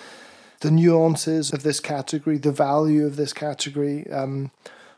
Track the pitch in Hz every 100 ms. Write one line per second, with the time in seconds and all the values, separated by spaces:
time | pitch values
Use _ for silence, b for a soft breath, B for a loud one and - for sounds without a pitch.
0 | B B B B B B 151 160 170 165
1 | 165 151 - 160 143 143 147 139 - 147
2 | 135 151 151 151 147 139 139 147 156 151
3 | 147 139 143 - 151 143 147 143 143 147
4 | - 143 135 139 135 - B B B